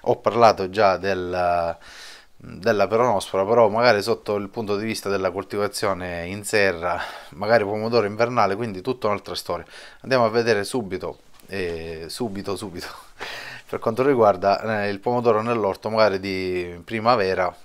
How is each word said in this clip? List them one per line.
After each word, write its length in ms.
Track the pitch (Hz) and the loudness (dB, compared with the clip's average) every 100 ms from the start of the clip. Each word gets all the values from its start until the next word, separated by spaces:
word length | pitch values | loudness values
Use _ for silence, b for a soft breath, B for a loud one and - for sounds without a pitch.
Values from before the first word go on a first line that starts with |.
Ho 140 | - 120 | -2 0
parlato 520 | - 104 117 95 95 | 0 6 6 6 0
già 260 | 95 101 92 | 2 4 4
del, 800 | 95 95 90 90 90 87 85 82 B B B B B - | 0 -2 -2 0 2 2 0 -4 B B B B B -20
della 520 | 82 80 95 107 98 | -16 -4 0 2 2
peronospora, 580 | 110 123 101 - 95 98 | 2 2 0 -2 -2 2
però 240 | 117 110 | 6 4
magari 320 | 107 123 107 | 6 4 4
sotto 320 | 101 110 - | 2 -2 -2
il 160 | 104 101 | -4 -4
punto 280 | 120 107 101 | -8 -4 -2
di 80 | 110 | -2
vista 240 | 107 98 | -4 -2
della 200 | 98 95 | 0 0
coltivazione 960 | 90 95 101 101 - 107 92 90 87 87 | -2 -6 -4 -4 -2 -2 -2 -4 -8 -8
in 180 | 101 | -8
serra, 560 | 104 110 98 85 87 87 B B B 73 | -2 2 4 2 -2 -4 B B B -8
magari 280 | 104 117 | 2 4
pomodoro 440 | 101 107 110 120 104 | 4 -2 0 2 0
invernale, 480 | 107 117 123 101 98 | 0 0 2 2 0
quindi 260 | 120 92 | -4 -6
tutta 240 | 90 95 107 | -6 -4 -2
un'altra 300 | 98 - 87 | -2 -6 -10
storia. 300 | - 87 80 B B B | -6 -8 -8 B B B
Andiamo 240 | - 131 113 | -2 2 2
a 40 | |
vedere 340 | 110 113 107 | 2 2 0
subito, 560 | 98 131 101 90 85 - - - - | 0 -4 -4 -6 -8 -12 -18 -20 -14
eh, 580 | 95 90 85 82 80 82 | -8 -6 -6 -8 -10 -10
subito, 480 | - 120 98 95 98 | -6 -6 -6 -6 -8
subito, 320 | 104 85 - | -8 -10 -14
<laughs> 800 | - - - - - - - - | -16 -20 -14 -12 -12 -14 -16 -10
per 120 | - | -4
quanto 240 | - 113 | -2 0
riguarda, 800 | 131 135 110 92 98 98 110 107 | 2 4 4 4 2 0 0 -2
eh, 60 | 101 | -2
il 100 | 101 | -4
pomodoro 420 | 120 123 120 107 | -2 0 2 2
nell'orto 480 | 113 117 101 92 110 | 2 0 0 -2 -4
magari 300 | 110 107 95 | 2 2 2
di 600 | 98 95 92 90 87 87 | -2 -4 -2 -4 -6 -10
primavera 680 | 82 113 110 123 95 92 90 - | -8 -2 2 2 2 0 -2 -4